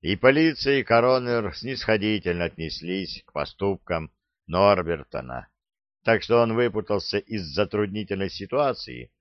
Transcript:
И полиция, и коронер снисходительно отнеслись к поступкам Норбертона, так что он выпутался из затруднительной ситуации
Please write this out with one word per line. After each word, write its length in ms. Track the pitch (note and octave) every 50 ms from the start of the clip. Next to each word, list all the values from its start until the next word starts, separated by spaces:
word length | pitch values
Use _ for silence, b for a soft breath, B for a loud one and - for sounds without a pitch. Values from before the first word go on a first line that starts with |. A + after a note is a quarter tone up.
И 140 | - D#2+ G2
полиция, 640 | - - B2+ C#3 D3 D#3+ E3 D3 - - C3+ C#3 C3+
и 40 | A#2+
коронер 680 | - A#2 A#2 A#2 B2+ C3 B2+ B2 A#2+ A#2+ A#2 G#2+ G2+ -
снисходительно 880 | - - B2 C3+ A#2+ - - A2 G#2+ G2 G#2+ G#2+ G2+ - F2+ F2 F2 F2
отнеслись 760 | E2+ - - D#2+ D#2 - - D#2+ E2+ F#2 F#2+ F#2 E2 - - _
к 80 | - _
поступкам 800 | D2+ D2 - - _ G2 G2 G2 F#2 _ - F2 E2 D#2 D2+ _ _ _ _ _ _ _
Норбертона, 1000 | - - F2+ G2 G2+ G2+ F2+ F2 D#2+ E2+ D2+ C2+ _ - C2 C2 B1 B1+ B1+ - _ _ _ _ _ _ _ _ _ _ _ _
так 200 | - A2+ G2+ -
что 180 | - A#2+ A#2+
он 120 | A#2 A2+ A2
выпутался 640 | A2+ B2 A#2+ F#2+ G#2+ G2 - G#2 G2+ - - -
из 260 | G#2 - _ G#2+ G#2+ F2+
затруднительной 880 | D2+ C#2 D#2+ G#2 F#2 - G#2 G#2 G2+ F#2+ G#2+ G#2 - G2+ F#2+ G2 F#2+
ситуации 840 | - - G2 F#2+ - C3+ D3 C3+ A#2+ - - - - B1 - - _ _